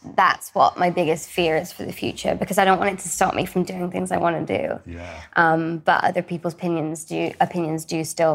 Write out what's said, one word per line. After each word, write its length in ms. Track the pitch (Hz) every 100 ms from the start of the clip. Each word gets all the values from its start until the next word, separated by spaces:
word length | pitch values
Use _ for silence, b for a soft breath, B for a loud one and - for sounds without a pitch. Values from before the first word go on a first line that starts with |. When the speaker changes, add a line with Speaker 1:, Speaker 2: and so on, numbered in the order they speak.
| - -
Speaker 1:
that's 380 | 180 - -
what 220 | - - -
my 140 | 180
biggest 400 | 175 156 160 -
fear 260 | - 165 156
is 160 | 180
for 120 | -
the 80 | -
future, 420 | 180 208 - -
because 240 | 185 202 202
I 80 | 190
don't 120 | 180
want 120 | 196
it 60 | 190
to 100 | -
stop 240 | - 185
me 120 | 202 185
from 160 | 185
doing 280 | 180 185 175
things 200 | 185 185
I 60 | 185
wanna 240 | 170 160
do. 360 | 160 - - -
Speaker 2:
Yeah. 160 | - 85 87 82 B
Speaker 1:
Um, 440 | - 165 160 160 165
but 260 | 180 170
other 160 | - 180
people's 320 | 175 175 175
opinions 520 | 160 180 165 156 160
do, 280 | - 165 165 -
opinions 460 | 170 180 160 160 -
do 180 | 165
still, 300 | 156 - 160